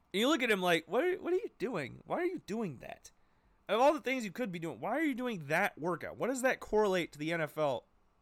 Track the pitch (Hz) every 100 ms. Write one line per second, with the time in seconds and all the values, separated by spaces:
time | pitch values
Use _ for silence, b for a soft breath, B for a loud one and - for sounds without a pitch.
0 | _ 190 240 311 247 202 180 165 - 202
1 | 349 - - 359 466 - 240 202 127 123
2 | - 180 349 359 - 214 208 123 - -
3 | - _ _ _ _ _ - 208 269 302
4 | 240 262 220 165 240 175 160 110 160 262
5 | 320 233 247 208 139 160 196 - 160 165
6 | 95 85 175 262 262 185 - 214 214 185
7 | 160 143 156 170 151 - 151 123 - _
8 | _ _